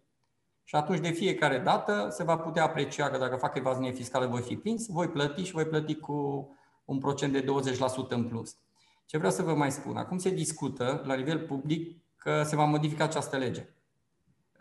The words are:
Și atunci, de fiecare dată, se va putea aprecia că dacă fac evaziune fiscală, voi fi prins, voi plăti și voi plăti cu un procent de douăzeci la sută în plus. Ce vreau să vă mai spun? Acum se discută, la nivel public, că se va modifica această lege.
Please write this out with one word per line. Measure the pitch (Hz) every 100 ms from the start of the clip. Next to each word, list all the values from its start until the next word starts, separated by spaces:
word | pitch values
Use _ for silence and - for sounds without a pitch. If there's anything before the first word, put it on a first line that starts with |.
| _ _ _ _ _ _
Și | -
atunci, | 151 - 165
de | 165
fiecare | 170 190 - 147 131
dată, | 180 196 - 208 202
se | -
va | 165 160
putea | 160 160
aprecia | 156 151 139 - 143
că | 131
dacă | 127 131
fac | 143 139
evaziune | 131 127 131
fiscală, | 127 120 131 127
voi | 120
fi | - 120
prins, | 208 226 226
voi | 165 170
plăti | 143 143 190
și | 180
voi | 160 156
plăti | 156 151
cu | 151 - 147 143 139 139 - _ _
un | - 135
procent | 139 139 147
de | 135
douăzeci | 131 139 131 123
la | 131
sută | 131 123
în | 123
plus. | 113 113 - - _ _ _ _ -
Ce | 156
vreau | 185
să | 185
vă | 165
mai | 147 139
spun? | 135 120 117
Acum | - 180
se | 185
discută, | 165 151 - 139 - 123 156
la | 135
nivel | 131 135 160
public, | - 139 147 165 - - _ _
că | 151 151
se | 151 151
va |
modifica | 151 151 151 -
această | 151 151 - 135
lege. | 123 87 - _ _ _ _ _ _ _ _ _